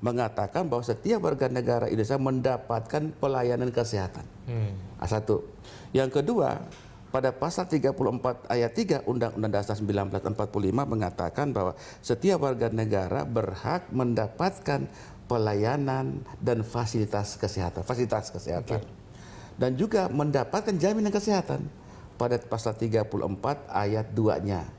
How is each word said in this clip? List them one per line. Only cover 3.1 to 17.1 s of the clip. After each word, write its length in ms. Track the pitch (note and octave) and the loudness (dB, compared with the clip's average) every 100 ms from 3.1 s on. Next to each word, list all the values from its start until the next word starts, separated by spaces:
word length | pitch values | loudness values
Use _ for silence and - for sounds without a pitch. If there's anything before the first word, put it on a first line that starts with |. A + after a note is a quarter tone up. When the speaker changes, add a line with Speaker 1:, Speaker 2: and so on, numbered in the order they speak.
| D3+ | -2
Speaker 1:
pelayanan 560 | C#3 C3+ B2 A#2+ B2+ | 0 2 2 2 0
kesehatan. 560 | A#2+ A2+ G#2 F#2 - - - | 0 0 0 -2 -6 -14 -14
Speaker 2:
Hmm. 320 | - A#2 G#2+ F#2+ F#2 - | -6 -2 -2 -4 -10 -6
Speaker 1:
Nah, 80 | - | 0
satu. 320 | A2 G#2+ G2+ - - - - - C3 | 0 2 0 0 -14 -18 -18 0 2
Yang 240 | C3+ C#3+ | 4 2
kedua, 400 | D3 A#3 C3+ - - - - - - | 2 4 2 0 -6 -14 -18 -20 -4
pada 240 | C3 C3 | 0 2
Pasal 320 | B2+ D#3 E3 | 0 -2 -2
tiga 320 | F3+ D#3 C#3 - | 0 2 2 2
puluh 160 | C3 | 0
empat 320 | A#2+ B2+ A#2+ | 2 0 -2
Ayat 320 | - B2 A#2 - | 0 2 2 2
tiga 240 | G#3+ D3 - | 2 2 2
Undang-Undang 480 | B2 A#2 - G#2+ G2+ | 0 0 0 0 0
Dasar 160 | G#2 G#2 | 0 -2
sembilan 320 | G#2 G2+ G2 | 0 0 0
belas 80 | G2 | -2
empat 320 | - G#2 G#2 | -2 -2 -2
puluh 160 | G#2 G2 | 0 2
lima 160 | A2 | 2
mengatakan 640 | C#3 A2+ F#2+ - F2 - C#3+ A2+ | 2 0 0 0 -4 0 0 2
bahwa 160 | F#2 - - - | 0 -2 -12 -14
setiap 320 | - A#2 F#3 F3+ | -2 2 4 4
warga 240 | C#3+ B2 A2+ | 2 2 0
negara 560 | A2 A2 G#2 F2+ F2+ | 2 2 2 2 0
berhak 640 | C#2+ A2+ A2 - - F3 - | 0 0 0 -2 -2 -2 -2
mendapatkan 960 | B2+ A#2+ A#2 G#2+ - F3+ F#3+ - C#3 C3 - - - - | 0 2 2 0 0 -2 -2 -2 -2 -2 -10 -18 -18 -2
pelayanan 880 | A#2+ G#2+ G2+ G#2+ C#3+ C#3 C3 C3 C3+ - - | 2 2 2 2 2 0 0 -2 -6 -8 -4
dan 160 | - A#2 | 0 2
fasilitas 800 | A2 A#2+ A2+ A#2 G#2+ | 0 -2 0 0 2